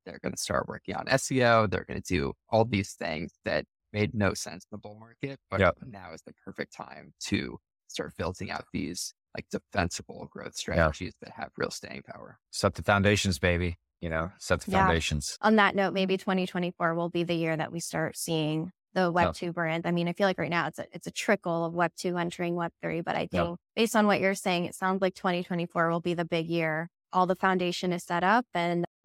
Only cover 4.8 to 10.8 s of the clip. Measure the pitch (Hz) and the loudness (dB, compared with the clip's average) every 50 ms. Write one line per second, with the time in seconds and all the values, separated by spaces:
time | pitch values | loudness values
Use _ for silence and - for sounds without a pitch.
4.8 | - 107 104 107 113 117 117 _ - 135 139 - _ - 95 95 98 87 82 - | -14 -14 -16 -16 -20 -20 -16 _ -10 -10 -10 -12 _ -4 0 4 4 4 4 2
5.8 | - 131 107 98 92 87 80 80 - - - _ - - - - 71 - - - | -4 -16 -16 -16 -16 -16 -16 -16 -18 -20 -20 _ -18 -14 -10 -8 -10 -10 -10 -14
6.8 | - - - 73 73 73 - - - - - - - 62 - - _ _ _ _ | -14 -14 -14 -18 -20 -20 -18 -12 -6 -4 -2 -2 -2 -4 -8 -12 _ _ _ _
7.8 | _ - - - - 76 - - 87 85 90 - 95 - 85 80 - _ - - | _ -12 -8 -8 -8 -8 -6 -6 -4 -4 -4 -6 -8 -8 -8 -8 -8 _ -6 -6
8.8 | 82 76 90 - - - - _ _ _ - - - _ - - - _ - 101 | -4 -6 -6 -8 -8 -10 -12 _ _ _ -14 -14 -10 _ -8 -8 -8 _ -2 -2
9.8 | 90 - - - - - - - 76 76 - - 71 71 - - - - 85 82 | -2 0 -2 -6 -12 -12 -14 -16 -16 -14 -14 -12 -12 -12 -10 -10 -8 -2 2 2